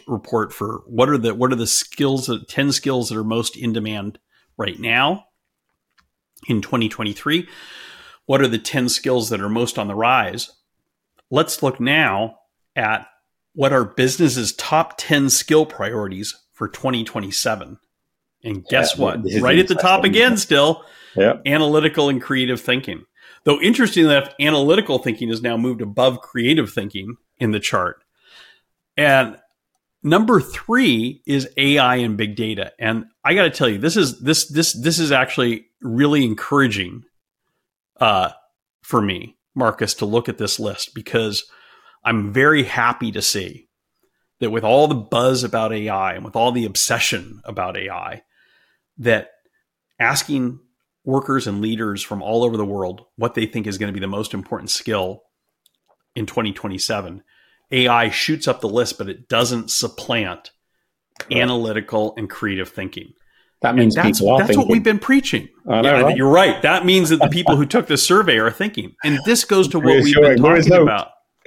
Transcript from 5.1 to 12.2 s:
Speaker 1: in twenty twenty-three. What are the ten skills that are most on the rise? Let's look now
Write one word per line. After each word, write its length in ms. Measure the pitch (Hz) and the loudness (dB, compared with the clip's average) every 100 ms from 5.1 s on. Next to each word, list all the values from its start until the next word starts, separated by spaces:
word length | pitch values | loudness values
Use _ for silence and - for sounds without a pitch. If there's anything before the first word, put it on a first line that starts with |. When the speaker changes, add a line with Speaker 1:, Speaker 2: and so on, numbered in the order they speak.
| 196 - _ _ _ _ _ _ _ _ _ _ _ - | -2 -8 _ _ _ _ _ _ _ _ _ _ _ -6
Speaker 1:
in 140 | 113 | -4
twenty 300 | - 127 113 | -2 -4 -4
twenty-three. 580 | - 107 104 - 160 180 - - - - - - - - | -4 -8 -6 -4 -4 -4 -14 -20 -20 -20 -20 -20 -16 -2
What 160 | 135 | 2
are 60 | 131 | 2
the 100 | 113 | 0
ten 320 | - 143 123 | -4 -4 -2
skills 400 | - 135 127 110 | -2 -2 -2 -2
that 100 | 110 | -4
are 80 | 101 | -2
most 300 | 113 120 - | -2 -2 -4
on 100 | 101 | -6
the 60 | 101 | -2
rise? 560 | 117 131 101 113 - _ _ _ _ _ _ _ _ | 2 2 0 -6 -12 _ _ _ _ _ _ _ _
Let's 320 | 131 160 - | 0 0 -2
look 180 | 143 127 | -4 -2
now 560 | 123 151 143 98 | 0 2 2 0